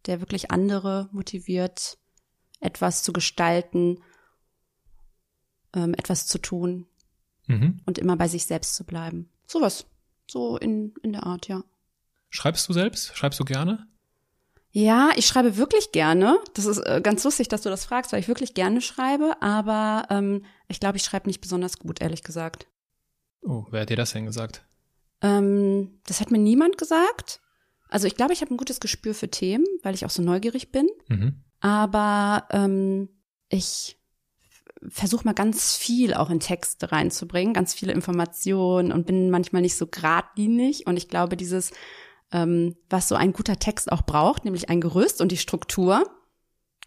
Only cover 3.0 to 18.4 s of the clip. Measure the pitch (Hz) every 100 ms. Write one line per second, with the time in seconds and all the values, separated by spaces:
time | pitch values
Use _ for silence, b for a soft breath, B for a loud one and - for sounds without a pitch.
3 | - 175 - - 170 170 175 175 175 180
4 | b b b b _ _ _ _ _ -
5 | - _ _ _ _ _ _ 180 170 170
6 | - 175 - 175 - 180 180 180 175 _
7 | _ _ _ _ - 113 143 185 - 175
8 | 180 175 170 170 - 160 - - 175 170
9 | 165 170 170 _ _ 330 233 - - _
10 | _ _ - 254 240 240 - 214 214 -
11 | 220 202 180 180 - 190 - _ _ _
12 | _ _ _ - - 165 - 170 196 -
13 | - - 143 - 131 135 165 220 - _
14 | _ _ _ _ _ _ _ 208 214 233
15 | 285 294 - 262 240 202 277 427 415 -
16 | 156 170 202 339 415 - 208 208 - 156
17 | 208 208 277 - 240 214 208 190 - 247
18 | 254 214 185 247